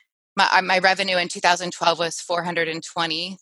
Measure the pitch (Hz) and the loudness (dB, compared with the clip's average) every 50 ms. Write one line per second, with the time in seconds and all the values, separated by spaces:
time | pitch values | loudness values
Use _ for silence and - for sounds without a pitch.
0 | _ _ _ _ _ _ _ - 190 - - 185 185 180 190 185 180 190 190 190 | _ _ _ _ _ _ _ 2 2 4 4 2 4 4 2 4 4 4 2 2
1 | 196 190 185 180 170 - - 202 - 175 175 175 180 175 - - 170 170 165 156 | 0 0 0 0 -2 -2 -4 0 2 2 2 2 0 -6 -6 0 0 0 2 2
2 | 170 165 - - - - 175 170 165 175 175 170 165 160 160 165 160 - - 175 | -2 -4 -4 -8 -6 -4 -4 -2 -2 -2 -2 -2 -2 -2 -4 -8 -10 -10 -4 -4
3 | 165 165 156 165 175 185 190 - | -4 -2 -4 -6 -8 -10 -12 -6